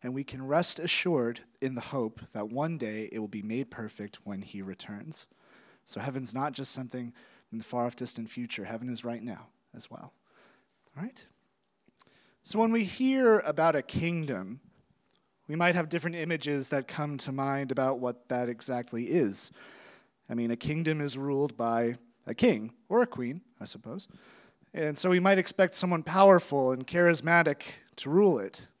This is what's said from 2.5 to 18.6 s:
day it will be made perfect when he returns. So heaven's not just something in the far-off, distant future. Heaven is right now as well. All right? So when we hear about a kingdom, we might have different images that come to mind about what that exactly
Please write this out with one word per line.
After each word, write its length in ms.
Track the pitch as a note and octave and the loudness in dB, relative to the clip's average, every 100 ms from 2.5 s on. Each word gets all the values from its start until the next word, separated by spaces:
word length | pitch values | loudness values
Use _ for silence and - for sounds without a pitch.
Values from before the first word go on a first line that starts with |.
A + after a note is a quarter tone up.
| B2 D#3+ E3 | -4 -4 -2
day 280 | A2 G#2+ A2 | -6 -6 -8
it 80 | A2 | -8
will 80 | G#2 | -6
be 160 | G#2+ | -8
made 260 | G#2 A#2+ C#3 | -6 -6 -6
perfect 480 | - G#2+ - G2+ - | -10 -12 -10 -14 -12
when 180 | G2+ G2 | -12 -10
he 220 | G2 G2+ | -10 -12
returns. 640 | F#2+ F#2 - G2+ D#3 - - _ _ - _ _ | -10 -12 -12 -14 -12 -14 -16 _ _ -20 _ _
So 140 | - - | -14 -8
heaven's 340 | B2+ C3 B2 | -6 -6 -8
not 200 | A#2+ D3 | -6 -6
just 180 | C3 C3+ | -6 -6
something 420 | - B2 B2+ A#2+ - - _ _ | -6 -8 -10 -12 -14 -20 _ _
in 80 | A2+ | -14
the 40 | |
far-off, 320 | A2 B2 A#2+ | -6 -4 -4
distant 320 | - B2 - A2+ | -4 -10 -8 -10
future. 380 | - A#2+ - | -10 -10 -8
Heaven 240 | F#2+ A2+ B2 | -8 -8 -8
is 160 | A#2 | -8
right 160 | A#2+ A#2 | -8 -8
now 240 | A#2 G#2+ A2+ _ _ | -10 -12 -16 _ _
as 160 | A#2+ - | -20 -18
well. 220 | - C3+ _ _ _ _ _ _ _ _ C#3 | -18 -20 _ _ _ _ _ _ _ _ -12
All 60 | |
right? 220 | A3 - - _ _ _ _ _ _ _ - _ _ _ | -12 -12 -20 _ _ _ _ _ _ _ -20 _ _ _
So 160 | - G#3+ | -4 0
when 120 | A3+ | 2
we 120 | A3+ | 2
hear 560 | F#3+ - C4 C4+ B3 G#3+ | 0 0 2 4 6 6
about 360 | D3+ D3+ E3 | 4 4 4
a 80 | D3+ | 4
kingdom, 760 | - - E3 E3+ D3+ G#2 F#2+ B2+ _ _ _ _ _ _ _ _ - | -2 -2 -2 -2 -4 -6 -8 -12 _ _ _ _ _ _ _ _ -8
we 80 | |
might 200 | D#3+ F3 | 2 4
have 140 | F3 D#3 | 4 0
different 280 | E3 F3 E3+ | -4 -4 -6
images 520 | D#3+ E3 D3 C#3+ C3 | -4 -2 0 -2 0
that 180 | C#3+ C3 | -2 -4
come 300 | - D3 C#3+ | -6 -4 -4
to 120 | - | -6
mind 400 | C3+ C#3 C#3 C3+ | -2 -2 -2 -2
about 280 | C3 C3 B2+ | 0 0 0
what 280 | B2 A#2+ - | -4 -6 -4
that 200 | B2 B2 | -2 -2
exactly 560 | A#2 | -6